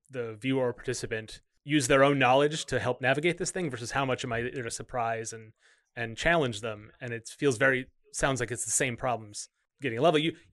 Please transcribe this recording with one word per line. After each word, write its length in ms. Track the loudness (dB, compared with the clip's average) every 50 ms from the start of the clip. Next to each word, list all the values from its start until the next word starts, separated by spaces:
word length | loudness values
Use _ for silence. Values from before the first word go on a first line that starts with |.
| _ _
the 240 | -10 -8 -8 -8 -8
viewer 320 | -6 -2 0 0 0 0
or 60 | -2 -2
participant 640 | -6 -6 -6 -6 -6 -4 -6 -6 -6 -8 -10 -16 -20 _ _ _ _ -6
use 240 | 0 0 2 4
their 160 | 6 6 8 8
own 160 | 6 6 6
knowledge 460 | 6 6 6 6 6 4 2 -2 -6
to 140 | -2 -2 -2
help 220 | 0 -2 -2 0
navigate 360 | 2 2 2 2 2 0 0
this 140 | 0 -4 -6
thing 180 | -4 -4 -4 -4
versus 220 | -6 -6 -8 -4
how 120 | -2 -2 0
much 180 | 0 -2 -2 -2
am 60 | -4 -4
I 80 | -4 -4 -6 -6
there 100 | -8 -8
to 80 | -8
surprise 600 | -8 -10 -12 -8 -6 -4 -2 -2 -4 -4 -6 -10 -12
and, 200 | -14 -18 -20 -20 _ _ _ _ _ _ _ -10
and 220 | -8 -8 -8 -6
challenge 440 | -2 0 2 2 4 2 0 -2 -4
them. 300 | -8 -8 -10 -10 -14 -20 _ -14
And 140 | -10 -8 -8
it 160 | -10 -10 -14 -8 0
feels 180 | 0 0 2
very, 300 | 4 2 2 2 2 -4 -8 _ _ _ _
sounds 280 | -6 -2 0 0 0 0
like 120 | -4 -6
it's 140 | -6 -8 -6
the 60 | -4
same 260 | -2 0 0 -2 -2
problems 500 | -4 -4 -4 -4 -4 -6 -14 -16 -16 -16 -16 _ _ _ _ _ -8
getting 160 | -6 -4 -2 4
a 20 |
level. 160 | 4 6 6 6
You, 140 | 2 0 -4 -6 _ _